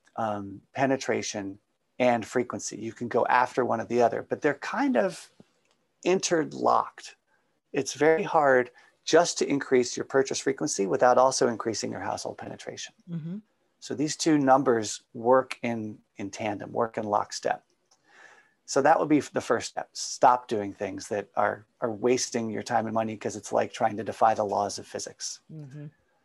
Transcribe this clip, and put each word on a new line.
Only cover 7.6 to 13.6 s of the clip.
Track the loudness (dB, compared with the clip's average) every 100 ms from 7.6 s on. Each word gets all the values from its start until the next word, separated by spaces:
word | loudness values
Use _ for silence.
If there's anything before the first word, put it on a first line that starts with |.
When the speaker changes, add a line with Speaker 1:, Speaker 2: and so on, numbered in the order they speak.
| _
Speaker 1:
It's | -6 -4
very | 2 4 4
hard | 2 2 6 4 2 -6 _ _
just | 2 4 4 0
to | -2
increase | -2 2 2 2 -2
your |
purchase | -2 0 0 -2
frequency | -4 -2 -2 -2 -2
without | 4 4 6
also | 4 4 0
increasing | 0 -4 -4 -6
your | -6
household | -6 -6 -8 -12
penetration. | -12 -14 -14 -14 -14 _ -12
Speaker 2:
Mm-hmm. | -10 -10 -12 -14 _